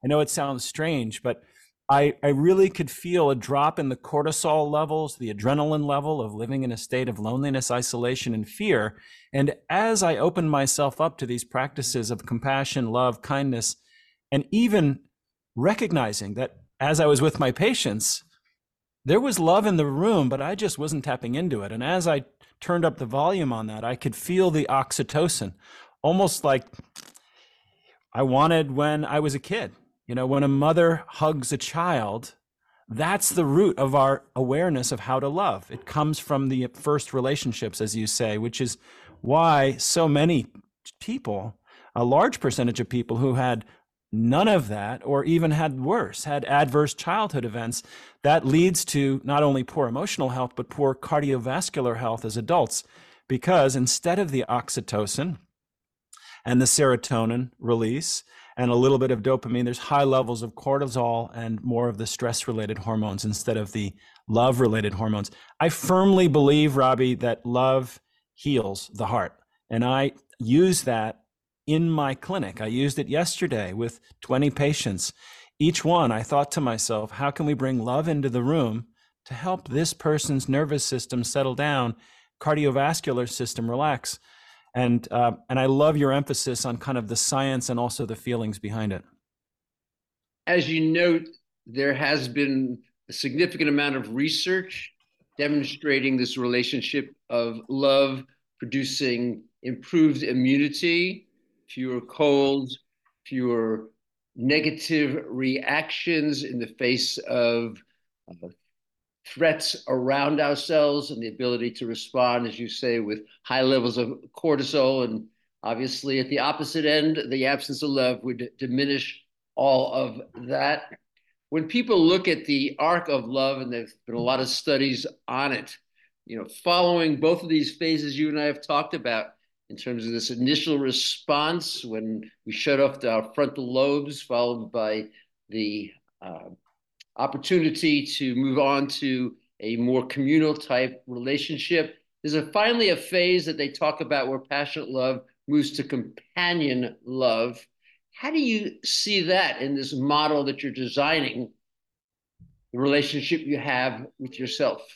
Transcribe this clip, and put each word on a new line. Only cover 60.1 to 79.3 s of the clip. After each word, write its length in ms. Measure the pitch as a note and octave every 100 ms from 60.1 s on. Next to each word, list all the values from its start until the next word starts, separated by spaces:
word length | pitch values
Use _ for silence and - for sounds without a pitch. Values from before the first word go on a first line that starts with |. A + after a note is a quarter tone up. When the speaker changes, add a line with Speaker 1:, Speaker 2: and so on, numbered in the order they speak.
| C3 A#2 A#2
Speaker 1:
of 120 | A2+ -
cortisol 760 | C#3+ C#3 C#3 B2 A#2+ A#2 A#2+
and 300 | A#2 A2+ A2
more 240 | B2 A#2 A#2+
of 100 | G#2
the 80 | A2+
stress-related 760 | - A#2+ A2+ - A2 G#2 G#2
hormones 440 | G2 A2 G#2+ G2+
instead 320 | G#2+ G#2 - A2
of 160 | G#2
the 220 | A2 G2+ - _ _ -
love-related 680 | A2 B2 B2 B2 A2+ G#2
hormones. 380 | G2 A2 G#2+ G2+ - - _
I 80 | E3
firmly 580 | D#3+ - F#3 G3 F#3 F3+
believe, 480 | C#3+ C#3 D3+ D3+ C3+
Robbie, 400 | C3 B2+ C3 B2
that 300 | A#2+ A#2 A#2+
love 560 | B2 C3 C3 B2 - _ _ _
heals 580 | _ C#3+ C3+ G2+ G2 -
the 120 | G#2 G#2
heart. 340 | A#2 F#2 _ _ _ _
And 160 | A2+ B2
I 260 | C3 C#3 - _ _
use 440 | A2+ C#3 F#3 F3
that 400 | - A#2 A2 - _ _ _ _ -
in 240 | D#3 E3
my 260 | D#3 C#3 C3
clinic. 440 | - F#3+ G#2+ F2+
I 60 | A2
used 340 | A#2+ C#3+ C#3
it 80 | C#3
yesterday 640 | C#3+ E3+ - E3+ B2 F#2+
with 300 | G2 A#2 - _ _
twenty 300 | - C3 C#3+
patients. 640 | - C#3+ D#3 A#2+ F#2 - - - - - _
Each 260 | D#3 E3 D#3
one, 260 | F3 C#3
I 120 | A2
thought 280 | A2+ C#3+ C#3+
to 80 | -
myself, 500 | C3 A2+ - A2 G#2+
"How 200 | - C#3
can 140 | - D3+
we 80 |
bring 320 | D3 C3+ C3 A2+
love 220 | C3 D#3
into 200 | D3+ C3+
the 140 | B2
room 440 | B2 D#3+ A#2+ A2 A#2 _ _ _
to 80 | _